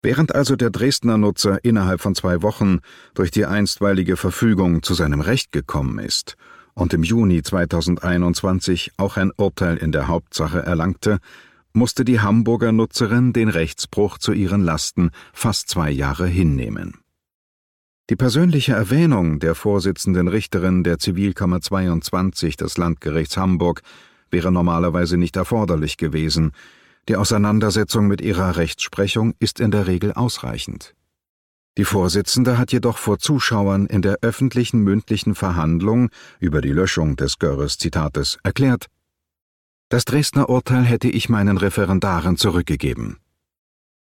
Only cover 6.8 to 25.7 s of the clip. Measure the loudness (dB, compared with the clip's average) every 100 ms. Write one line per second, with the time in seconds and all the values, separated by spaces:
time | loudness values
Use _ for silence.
6.8 | -2 0 0 2 4 2 0 -2 0 0
7.8 | 0 -2 0 0 0 0 0 -2 0 -2
8.8 | -4 -4 -4 -2 -4 0 -2 0 -2 0
9.8 | -2 -2 -2 -2 -4 -6 -4 -2 -2 -2
10.8 | -2 -2 0 -2 -4 -20 -20 _ _ 0
11.8 | 0 0 2 2 4 2 2 2 2 2
12.8 | 0 -2 0 2 2 2 0 0 -2 -6
13.8 | -8 0 0 0 -2 0 0 2 0 0
14.8 | -4 0 0 -2 -20 -4 -2 -2 -4 -2
15.8 | -2 -2 -4 -2 -2 2 2 0 -4 -8
16.8 | -10 -16 _ _ _ _ _ _ _ _
17.8 | _ _ -6 0 2 4 4 2 2 0
18.8 | 2 2 4 2 2 0 0 0 0 0
19.8 | 0 -2 0 0 2 0 -2 -2 2 2
20.8 | 2 0 -2 -2 -2 -2 -2 -2 -2 -2
21.8 | 0 -2 -2 -2 -2 -2 -6 -4 -6 -2
22.8 | -2 -2 -4 -4 -4 -2 0 0 0 -2
23.8 | -10 -20 -20 _ _ -2 0 0 2 0
24.8 | 0 0 0 0 -2 -2 -2 0 0